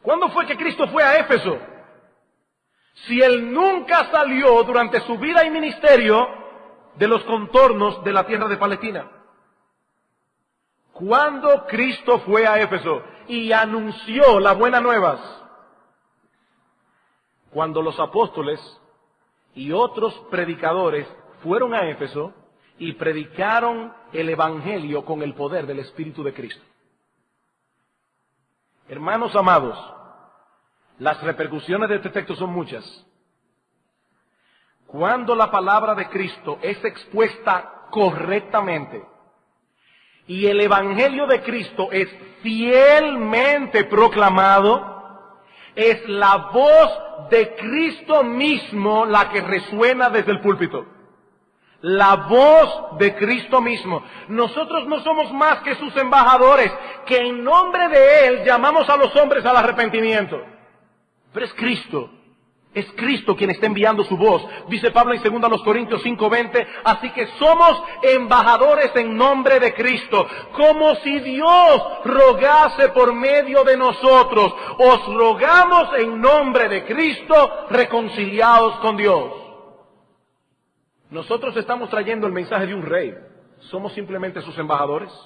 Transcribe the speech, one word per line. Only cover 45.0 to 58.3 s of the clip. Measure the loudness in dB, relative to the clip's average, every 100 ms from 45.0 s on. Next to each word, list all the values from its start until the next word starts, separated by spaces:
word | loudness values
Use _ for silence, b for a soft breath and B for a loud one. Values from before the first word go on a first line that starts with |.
| -20 -20 -20 _ b b b 0
es | 0 0 -4
la | 0 2 2 0
voz | 2 6 8 6 2 -12 -16 0
de | 2 2 -4
Cristo | -8 -4 -4 -6 0 0
mismo | 0 -2 -2 -2 -4 -4 0 0 2
la | 2 2
que | -4
resuena | -4 -6 -6 -2 0 2 0
desde | 0 -2
el | -4
púlpito. | -2 -2 -4 -8 -14 _ _ _ _ _ _ _ _ _
La | -4 2 4 4
voz | 2 4 8 8 6 0 -12 0
de | 0 0
Cristo | -4 -4 0 0
mismo. | 0 -6 -6 -8 B B B
Nosotros | -4 -2 -2 -6 -6 -4
no | -6
somos | -2 -2 -2
más | 0 0 0
que | -4 -8
sus | -6 -4
embajadores, | 2 4 6 6 6 6 4 -2 B B -2
que | -2
en | -2 -6
nombre | 2 2 2 0 2
de | 6 6 6
Él | 4